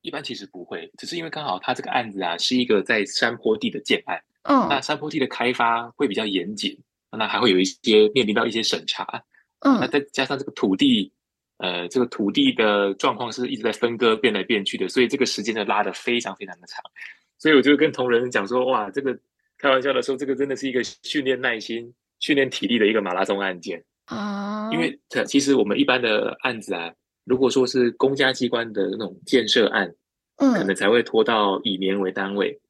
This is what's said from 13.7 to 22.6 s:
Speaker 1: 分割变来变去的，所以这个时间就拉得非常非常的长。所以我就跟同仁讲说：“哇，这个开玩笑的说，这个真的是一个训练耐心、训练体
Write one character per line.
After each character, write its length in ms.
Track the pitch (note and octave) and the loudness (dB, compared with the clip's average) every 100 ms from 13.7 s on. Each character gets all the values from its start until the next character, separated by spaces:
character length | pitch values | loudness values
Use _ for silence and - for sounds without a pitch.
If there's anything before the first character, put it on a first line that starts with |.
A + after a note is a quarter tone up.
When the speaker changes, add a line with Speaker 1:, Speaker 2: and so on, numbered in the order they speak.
Speaker 1:
分 240 | G#2+ A#2+ A2+ | 0 -2 2
割 180 | A#2 A2 | 2 4
变 160 | A2+ | 0
来 100 | G2+ | 0
变 220 | F#2 A2 | -2 -2
去 140 | G2 G2 | -2 -4
的， 100 | F#2 | -2
所 140 | C3 | 2
以 40 | A#2+ | 0
这 120 | C#3 | 2
个 80 | A#2+ | -2
时 160 | - | -2
间 120 | G#2+ | -4
就 80 | A2 | -4
拉 180 | G2+ G#2 | -2 0
得 100 | G2+ | -2
非 260 | - - A#2+ | -4 -4 -4
常 160 | G#2 F#2+ | -4 -10
非 100 | G2 | -14
常 120 | F2 | -16
的 40 | F2+ | -16
长。 160 | - - - - - _ _ | -16 -16 -20 -20 -20 _ _
所 160 | D#3 | 6
以 20 | |
我 60 | D3 | 6
就 160 | B2+ C#3+ | 8 6
跟 160 | D#3 | 4
同 160 | - B2+ | 2 2
仁 220 | A#2 B2 | 2 2
讲 180 | B2 G2 | -2 0
说 160 | B2 B2+ | 0 0
：“哇， 180 | B2 G2+ | 0 -2
这 120 | C#3 | -4
个 120 | C#3 A#2+ _ _ _ _ | -4 -6 _ _ _ _
开 100 | C#3+ | 2
玩 140 | C3 | 2
笑 100 | C#3 | 2
的 80 | C3 | 0
说， 160 | A#2+ C3 | -2 -4
这 80 | |
个 100 | C#3 | -2
真 140 | B2+ C#3 | -2 -2
的 80 | C3 | -2
是 100 | C3+ | -2
一 60 | |
个 100 | B2 | -2
训 400 | A2+ - - D3+ | -4 -8 -6 -4
练 160 | C3 B2+ | 0 0
耐 220 | B2+ A2+ | -2 -4
心、 320 | - A2+ A#2+ _ _ _ | -6 -8 -8 _ _ _
训 140 | - | 0
练 140 | C#3+ C3 | 2 2
体 180 | - | -2